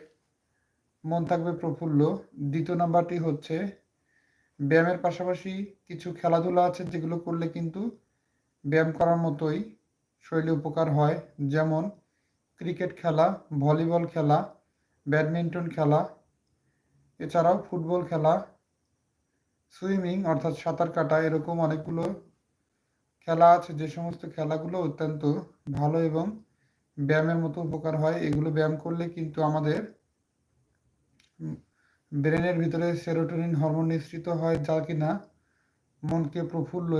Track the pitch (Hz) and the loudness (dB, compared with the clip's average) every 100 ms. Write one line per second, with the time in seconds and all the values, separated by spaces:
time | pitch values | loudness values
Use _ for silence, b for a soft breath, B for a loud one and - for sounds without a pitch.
0 | - _ _ _ _ _ _ _ _ _ | -6 _ _ _ _ _ _ _ _ _
1 | 160 170 160 175 165 165 165 147 165 143 | -4 -2 0 0 -2 -4 -4 -4 0 2
2 | 151 196 - - 143 151 165 175 175 170 | 2 0 -8 -8 -4 -2 -2 0 2 2
3 | 170 175 160 143 - 160 202 - _ _ | 2 0 -2 -4 -4 -6 -4 -10 _ _
4 | _ _ _ _ _ - 139 160 170 180 | _ _ _ _ _ -6 2 4 4 2
5 | 180 170 180 180 190 185 202 - - 170 | -2 -2 -4 -4 -6 -8 -10 -12 -16 -12
6 | 180 170 170 165 170 180 180 180 160 170 | -10 -4 2 2 2 2 2 0 -6 -4
7 | 160 170 170 170 165 170 165 190 226 - | -4 -4 -4 -4 -4 -4 -6 -4 -6 -8
8 | _ _ _ _ _ _ 143 156 160 156 | _ _ _ _ _ _ 0 2 2 2
9 | 170 170 165 143 156 165 214 - _ _ | 2 2 0 -2 -2 -2 -6 -12 _ _
10 | _ _ - 165 160 156 151 151 160 147 | _ _ -4 -2 0 0 -2 0 2 4
11 | 147 165 - - 139 147 160 156 196 - | 4 2 -6 -6 -2 0 2 0 -2 -8
12 | _ _ _ _ _ _ 170 175 180 - | _ _ _ _ _ _ -8 -4 -6 -4
13 | 175 151 170 190 - 147 143 151 165 170 | 0 4 4 2 -4 0 2 4 4 2
14 | 170 165 147 151 190 - _ _ _ _ | 0 0 4 4 2 -8 _ _ _ _
15 | - 151 156 170 170 175 165 165 151 151 | -2 0 2 0 -2 -4 -6 0 4 4
16 | - - _ _ _ _ _ _ _ _ | 2 -6 _ _ _ _ _ _ _ _
17 | _ - 160 175 165 196 - 180 160 180 | _ -12 -2 2 4 2 0 -6 -2 -2
18 | 175 160 156 180 - _ _ _ _ _ | -2 0 2 2 -2 _ _ _ _ _
19 | _ _ _ _ _ _ _ - 185 196 | _ _ _ _ _ _ _ -8 -2 0
20 | 175 185 180 147 165 156 - 170 165 170 | 0 -2 0 0 0 -2 -4 -2 0 0
21 | 147 156 160 160 151 170 160 156 175 165 | 2 2 2 0 -2 0 0 0 -4 -4
22 | 170 196 - _ _ _ _ _ _ _ | -4 -6 -12 _ _ _ _ _ _ _
23 | _ _ - 165 170 175 170 151 156 160 | _ _ -2 6 8 8 4 -6 -6 -6
24 | 170 165 165 - 151 156 165 185 165 143 | -8 -8 -10 -6 -4 -4 -4 -4 -4 -2
25 | 156 151 147 151 - _ - 139 147 160 | -4 -2 0 0 -4 _ -8 -2 0 2
26 | 165 156 180 214 - _ _ _ _ - | 0 0 -2 -6 -14 _ _ _ _ -6
27 | 143 156 160 165 160 147 160 156 156 156 | 0 2 2 0 -2 -4 -6 -4 -2 0
28 | 156 170 165 147 156 151 156 156 170 170 | 0 0 0 0 0 2 0 0 -4 -4
29 | 170 170 160 156 151 151 147 160 214 - | -4 -6 -6 -2 0 2 0 0 -4 -12
30 | _ _ _ _ _ _ _ _ _ _ | _ _ _ _ _ _ _ _ _ _
31 | _ _ _ _ 160 151 - _ _ _ | _ _ _ _ -10 -10 -14 _ _ _
32 | _ 147 147 165 175 175 165 165 170 170 | _ -2 2 2 2 0 0 0 -2 -2
33 | - 165 156 170 170 156 156 156 160 165 | -2 -2 -2 -2 -2 0 0 0 0 -2
34 | - 160 165 165 165 160 147 160 151 156 | -4 -8 -4 -2 0 0 0 -2 -2 -2
35 | 151 196 - _ _ _ _ _ _ _ | -2 -2 -6 _ _ _ _ _ _ _
36 | 151 165 147 170 165 165 143 180 170 156 | -4 -2 -2 -4 -4 -4 -4 -4 -2 0